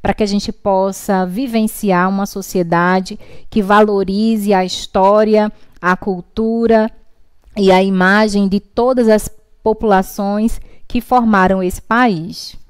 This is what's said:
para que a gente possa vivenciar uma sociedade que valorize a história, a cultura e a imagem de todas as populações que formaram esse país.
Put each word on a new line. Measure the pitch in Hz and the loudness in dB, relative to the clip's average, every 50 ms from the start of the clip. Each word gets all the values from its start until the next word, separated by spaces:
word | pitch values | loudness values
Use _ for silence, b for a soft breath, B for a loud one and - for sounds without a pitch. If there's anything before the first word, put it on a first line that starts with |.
para | - 190 | 0 -2
que | 190 - 220 | 0 0 -2
a | |
gente | 196 202 202 - - | -2 0 -2 -4 -4
possa | - - - 208 196 190 190 196 190 - - - 202 185 185 | -10 -6 -2 0 0 2 0 -2 -4 -6 -4 -2 -2 -2 -2
vivenciar | 180 180 214 277 247 226 226 220 220 - - - 202 180 175 185 185 | -2 -4 -6 -6 -2 -2 -2 -2 -2 -4 -4 -2 0 2 2 2 0
uma | 196 196 202 | 0 -2 -4
sociedade | 196 - 196 190 - - 190 175 170 170 170 175 180 185 185 185 - 208 B B B B B B B | -6 -8 -12 -12 -4 -4 -4 -2 0 0 0 2 2 0 0 -2 -4 -12 B B B B B B B
que | - 220 | -2 -2
valorize | 196 185 208 208 214 208 202 196 196 185 190 202 220 226 226 214 202 208 | 0 4 4 4 4 4 2 -2 -2 -2 -2 0 0 0 0 0 0 0
a | 202 185 185 | 0 0 0
história, | 185 - - - - - 202 190 196 208 214 220 214 214 214 214 214 b b b b b b | -2 -6 -10 -12 -4 0 2 2 4 4 4 4 4 2 2 2 0 b b b b b b
a | - 180 185 | -2 -2 -2
cultura | - - 214 185 175 - _ _ - 220 226 226 233 233 226 226 220 214 226 - - - - - _ - _ _ - _ - - | 0 -2 -6 -6 -6 -10 _ _ -4 -2 -2 -2 0 2 4 4 4 2 0 -6 -12 -20 -20 -20 _ -20 _ _ -20 _ -14 -4
e | 214 196 190 | 0 2 4
a | 185 185 | 4 4
imagem | 190 196 190 185 180 185 202 214 220 214 202 202 202 190 | 4 2 2 2 2 4 4 4 2 2 2 0 0 0
de | 185 202 | 0 -2
todas | - _ _ 240 233 254 262 254 240 220 | -4 _ _ 0 0 0 2 2 4 4
as | 214 208 - - - - _ _ - _ | 2 2 0 -4 -14 -18 _ _ -20 _
populações | - 220 220 220 233 214 196 190 190 - - - 196 202 202 208 220 233 - - b b b b b - | -2 -2 -2 0 0 2 2 2 0 -2 -8 -6 -6 -4 -2 -2 -2 -2 -2 -4 b b b b b -6
que | - - | -6 -6
formaram | - - 254 247 233 226 208 190 185 185 190 190 | -2 0 0 2 2 2 2 4 4 2 2 0
esse | 185 180 - - | -2 -4 -4 -6
país. | - - 226 240 254 240 196 156 165 202 247 - - - - - - | -6 -2 0 2 2 2 0 -2 -6 -10 -12 -14 -16 -16 -18 -20 -20